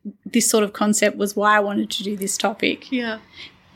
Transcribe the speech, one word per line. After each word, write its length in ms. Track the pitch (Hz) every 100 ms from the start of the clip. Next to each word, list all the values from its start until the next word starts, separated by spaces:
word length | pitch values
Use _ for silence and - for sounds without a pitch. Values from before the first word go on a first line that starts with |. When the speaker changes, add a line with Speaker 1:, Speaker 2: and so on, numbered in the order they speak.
| 208 -
Speaker 1:
this 240 | - 240 220
sort 160 | 226
of 80 | 208
concept 440 | - 208 208 208 -
was 200 | 202 202
why 200 | 208 214
I 40 |
wanted 300 | 202 202 214
to 120 | -
do 140 | 196 208
this 220 | 190 -
topic. 520 | 202 220 - - -
Speaker 2:
Yeah. 280 | 254 233 220 - - - _ _